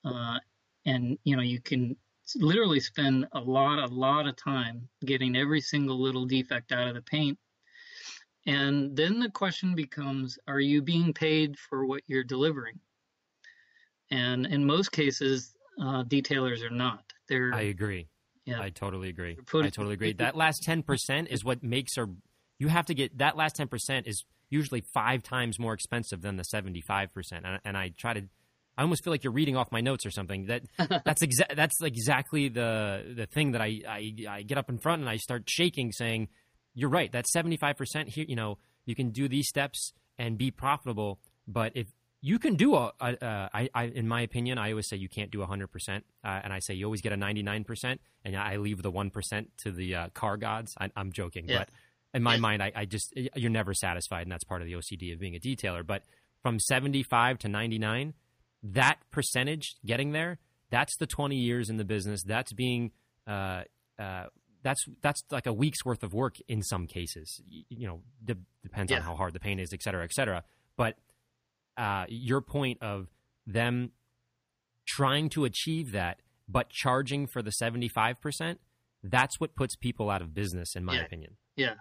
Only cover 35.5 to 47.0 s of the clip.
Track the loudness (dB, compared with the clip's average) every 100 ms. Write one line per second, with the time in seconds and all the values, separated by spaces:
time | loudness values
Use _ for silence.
35.5 | 2 2 2 -4 -2 0 0 -2 _ _
36.5 | _ _ -2 2 2 2 -2 0 2 2
37.5 | 2 0 0 -4 -4 -4 -6 -4 -2 -4
38.5 | -6 _ _ -8 -2 -2 0 0 2 0
39.5 | 0 -2 -4 -8 _ _ -6 -4 0 -2
40.5 | 0 0 0 -2 -2 -2 -4 _ _ -6
41.5 | -2 -2 -2 -8 _ _ _ 0 2 4
42.5 | 6 8 6 4 -2 -4 -2 -4 -4 -2
43.5 | -2 0 0 -2 -2 0 0 0 -2 -2
44.5 | 0 -2 -2 -4 -6 -6 -6 -6 -4 -4
45.5 | -4 -6 -8 -6 -6 _ _ -6 -6 -4
46.5 | -6 -4 -4 -2 -2